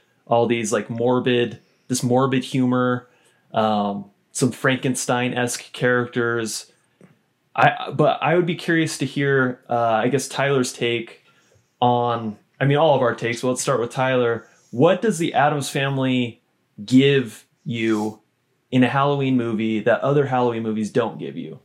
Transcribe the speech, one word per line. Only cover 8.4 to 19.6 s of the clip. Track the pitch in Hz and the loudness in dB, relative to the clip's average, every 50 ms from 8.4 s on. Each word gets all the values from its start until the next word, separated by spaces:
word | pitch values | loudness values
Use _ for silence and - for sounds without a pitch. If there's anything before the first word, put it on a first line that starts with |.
| 175 | 0
be | 165 170 | -2 -4
curious | - - - 165 160 160 151 - - | -6 -4 -2 0 0 0 -2 -4 -6
to | 147 | -6
hear, | 135 - 147 143 139 139 135 131 127 123 - _ - | -6 -4 -2 -2 0 2 2 2 0 -2 -6 _ -4
uh, | 120 | -2
I | 117 117 117 110 110 107 127 | 0 0 2 2 2 2 2
guess, | 139 131 - - | 0 0 -4 -4
Tyler's | - - 135 139 139 131 123 123 | -2 -2 0 2 2 2 0 -2
take | - - 123 117 120 117 113 - - - _ _ _ _ _ _ _ _ _ _ _ - | -4 -4 -2 -2 -2 -2 -6 -8 -16 -20 _ _ _ _ _ _ _ _ _ _ _ 0
on, | 123 123 123 120 120 120 117 117 113 110 104 - _ _ _ - | 2 2 4 2 2 0 -2 -2 -4 -6 -8 -10 _ _ _ -2
I | 139 | 0
mean, | 139 143 147 | 2 2 4
all | 160 156 143 | 4 4 4
of | 127 | 4
our | 123 117 110 | 2 0 0
takes, | - - 113 120 120 | -2 -4 -4 -4 -2
but | - 127 | -2 -4
let's | 127 123 | -2 -2
start | - 147 135 113 | -2 -2 0 0
with | 117 120 | -2 -4
Tyler. | - 135 131 131 131 127 123 117 113 107 - _ _ _ _ - | -2 -2 -2 0 2 0 0 0 -2 -4 -6 _ _ _ _ -10
What | - 117 147 170 190 190 | 0 2 4 4 4 4
does | - 220 180 160 | 0 -2 0 0
the | 170 - - | -2 -2 0
Addams | 127 139 147 151 143 135 - | 2 2 2 2 0 -4 -4
Family | - 143 139 139 139 135 131 131 127 127 123 117 113 _ _ _ _ _ _ _ _ - 104 | -4 -2 -2 -2 -2 -2 0 0 0 0 -2 -2 -6 _ _ _ _ _ _ _ _ -16 -6
give | 104 127 131 139 139 143 135 123 113 107 - - _ _ _ - | 4 4 6 6 6 4 2 0 -2 -10 -16 -20 _ _ _ -10
you | 151 117 117 113 113 110 107 107 107 107 - _ _ _ _ _ _ _ _ _ - | -8 -6 -2 0 0 0 0 0 -4 -6 -10 _ _ _ _ _ _ _ _ _ -2
in | - 127 127 | 2 2 2
a | 117 | 4
Halloween | 123 139 139 143 143 139 135 131 131 123 | 2 0 0 0 0 0 0 0 0 0
movie | 117 117 110 104 | 0 -2 -2 -2